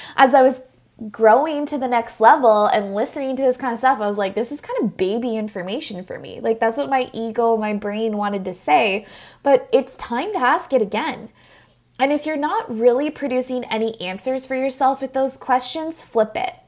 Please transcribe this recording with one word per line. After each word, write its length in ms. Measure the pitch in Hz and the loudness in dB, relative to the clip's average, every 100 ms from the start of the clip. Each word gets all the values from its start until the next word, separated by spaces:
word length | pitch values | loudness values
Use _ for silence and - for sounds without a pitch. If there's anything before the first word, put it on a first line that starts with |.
| - | -10
as 200 | - 269 | 2 6
I 80 | 269 | 8
was 220 | 262 254 - _ _ - 220 | 6 4 -8 _ _ -14 -14
growing 540 | 214 220 240 311 294 | 4 6 6 4 -2
to 140 | 294 294 | -4 -4
the 100 | 247 | -2
next 320 | 240 233 - | -2 -2 4
level 460 | 220 302 247 208 208 | 6 6 6 4 4
and 280 | 220 202 | 2 0
listening 400 | 196 277 302 269 | -4 -4 -2 -4
to 80 | 254 | 0
this 140 | 269 254 | 0 0
kind 160 | 262 | -4
of 60 | 233 | 0
stuff, 220 | 262 247 | 2 2
I 60 | 208 | 0
was 120 | 202 | -2
like, 160 | 196 | -2
"This 180 | 202 226 | -2 -4
is 80 | 294 | -6
kind 180 | - 508 | -6 -2
of 140 | 226 - | -2 0
baby 380 | 185 226 247 220 | -2 -2 -2 -4
information 680 | 214 202 180 247 320 185 | -6 -8 -8 -8 -8 -12
for 140 | 185 - | -12 -12
me." 220 | - - | -12 -6
Like, 180 | 226 220 | -2 0
that's 160 | 226 226 | 0 -2
what 140 | 269 | -2
my 180 | 269 247 | -2 -2
ego, 440 | - 226 220 226 226 | -6 -6 0 2 2
my 160 | 214 | 0
brain 460 | 208 208 208 226 208 | -4 -4 -4 -4 -2
wanted 260 | 208 202 | -2 -4
to 80 | 190 | -6
say, 540 | 175 - 254 214 196 - - - - | -6 2 2 2 -2 -6 -20 -20 -4
but 240 | 277 262 - | 2 2 4
it's 240 | 269 262 - | 0 0 -8
time 360 | - 233 370 | -6 -6 -4
to 60 | 403 | 0
ask 340 | 254 330 - | 2 2 2
it 100 | 269 | 0
again. 480 | 202 214 311 - 220 _ _ - _ _ _ - | 0 -2 -4 -8 -14 _ _ -20 _ _ _ -2
And 140 | 269 | 0
if 140 | 294 302 | 0 -2
you're 100 | 302 | -4
not 420 | 294 415 - 220 | -2 -2 -4 2
really 320 | 240 247 302 | 4 4 0
producing 540 | 302 277 254 247 254 | -4 -2 -2 -2 -6
any 340 | 233 220 226 - | -4 -2 -2 -4
answers 440 | 180 190 262 262 | -8 -6 -4 -4
for 100 | 262 | -4
yourself 460 | 262 269 262 262 269 | -4 -4 0 0 0
with 140 | 262 | -4
those 220 | 269 269 269 | -2 -2 -4
questions, 640 | - 254 - 320 320 320 | 0 0 0 -6 -6 -8
flip 340 | - 226 214 - | -4 0 0 -2
it. 180 | - - | -8 -10